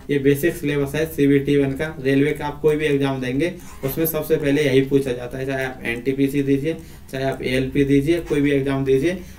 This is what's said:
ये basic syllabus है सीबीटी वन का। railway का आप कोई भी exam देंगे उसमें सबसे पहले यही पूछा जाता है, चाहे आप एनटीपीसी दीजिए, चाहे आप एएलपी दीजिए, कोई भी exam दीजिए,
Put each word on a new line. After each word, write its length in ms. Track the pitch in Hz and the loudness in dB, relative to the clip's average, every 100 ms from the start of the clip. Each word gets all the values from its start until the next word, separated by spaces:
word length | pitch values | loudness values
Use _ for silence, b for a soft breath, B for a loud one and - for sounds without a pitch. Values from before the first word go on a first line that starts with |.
| B | B
ये 100 | 143 | 0
basic 360 | 135 139 175 165 | 4 4 2 0
syllabus 400 | 147 143 139 151 | -2 -2 -2 -2
है 100 | 156 | -4
सीबीटी 500 | - 139 139 139 143 | 2 4 4 4 2
वन 140 | 139 | 2
का। 220 | 135 156 156 | -2 -6 -4
railway 300 | 131 135 147 | 0 2 2
का 140 | 143 147 | 0 -6
आप 140 | 143 | -2
कोई 140 | 156 151 | 0 2
भी 100 | 151 | 2
exam 360 | 139 139 135 | 2 0 -2
देंगे 320 | 127 131 170 185 B B | -2 -2 -2 -4 B B
उसमें 220 | 135 - 160 | -6 -2 -2
सबसे 300 | 156 151 156 | -2 0 0
पहले 280 | 143 143 | 2 2
यही 180 | 143 131 | 4 4
पूछा 280 | 135 139 135 | 4 2 0
जाता 260 | 123 123 131 | -4 -8 -8
है, 80 | 135 | -6
चाहे 200 | 135 131 | -4 -6
आप 160 | 131 120 | -6 -6
एनटीपीसी 580 | 117 123 135 139 143 | -4 -2 0 0 0
दीजिए, 340 | 139 139 156 185 B B B | 0 0 0 -6 B B B
चाहे 140 | 135 135 | -6 -4
आप 160 | 135 | -4
एएलपी 400 | 131 127 131 143 139 | -2 -2 0 0 4
दीजिए, 340 | 139 143 170 | 4 4 0
कोई 200 | 165 147 | 0 0
भी 100 | 143 | 2
exam 340 | 143 135 135 135 | 2 0 0 2
दीजिए, 340 | 135 165 185 B | 2 2 -2 B